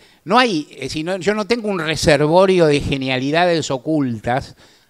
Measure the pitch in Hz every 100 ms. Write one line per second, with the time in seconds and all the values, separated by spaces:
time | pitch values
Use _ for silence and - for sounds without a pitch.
0 | _ _ - 220 254 170 147 - 135 165
1 | 160 190 175 214 196 240 208 196 156 156
2 | 170 143 147 170 190 185 156 147 - 139
3 | 131 131 135 156 180 165 139 135 - 156
4 | 135 113 110 123 - - _ _ _